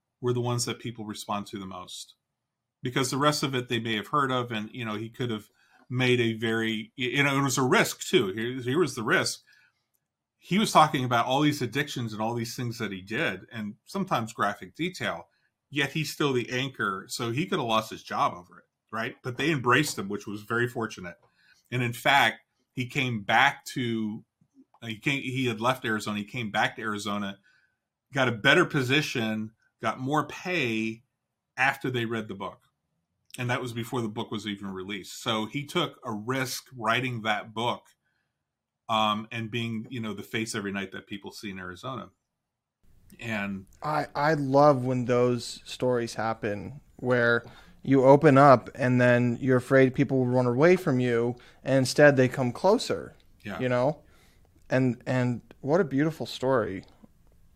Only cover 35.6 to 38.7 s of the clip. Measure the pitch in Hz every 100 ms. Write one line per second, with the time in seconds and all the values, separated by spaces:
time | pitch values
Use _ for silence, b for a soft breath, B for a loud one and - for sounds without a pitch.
35.6 | 143 175 143 - 127 107 110 131 131 -
36.6 | - 127 107 120 131 117 107 104 104 113
37.6 | 117 101 _ _ _ _ _ _ _ _
38.6 | _